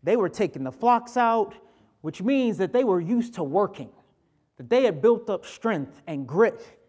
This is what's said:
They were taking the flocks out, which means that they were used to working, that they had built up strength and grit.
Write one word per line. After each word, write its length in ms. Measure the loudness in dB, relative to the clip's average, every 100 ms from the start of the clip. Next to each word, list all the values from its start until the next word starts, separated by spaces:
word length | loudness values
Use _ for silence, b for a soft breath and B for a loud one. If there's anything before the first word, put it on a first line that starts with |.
They 140 | 2 2
were 140 | 0
taking 340 | 0 -4 -2
the 80 | -10
flocks 460 | -2 2 2 0 0
out, 360 | 2 2 -2 -6 b b b b
which 220 | -12 -4
means 340 | 0 2 0 0
that 140 | 0
they 120 | 0
were 180 | 2 0
used 320 | 0 -2 -2 -6
to 80 |
working, 480 | -2 0 0 -4 -16 -18 _ _ _ _ _ _
that 140 | 0
they 160 | 2 2
had 160 | 2
built 280 | 2 2 0
up 160 | -8 -8
strength 560 | -6 -2 -2 -4 -12 -10
and 180 | -10 -4
grit. 540 | 2 2 2 -20 _